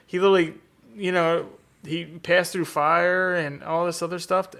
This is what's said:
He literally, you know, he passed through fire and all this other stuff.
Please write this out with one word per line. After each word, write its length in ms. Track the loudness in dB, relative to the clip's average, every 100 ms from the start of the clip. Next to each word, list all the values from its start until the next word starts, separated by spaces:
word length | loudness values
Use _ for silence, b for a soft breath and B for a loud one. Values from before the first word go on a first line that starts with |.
| b
He 120 | 2
literally, 360 | 4 4 2 -4 _ _ _
you 180 | -6 -2
know, 360 | 0 2 0 -4 -16 _ _
he 200 | -8 -8
passed 480 | -8 -12 2 2 2
through 120 | -4 -4
fire 680 | 0 2 4 2 2 0
and 280 | -2 -2 -6
all 220 | -6 -2
this 160 | -2 -4
other 180 | -8 -8
stuff. 300 | -2 -2 -2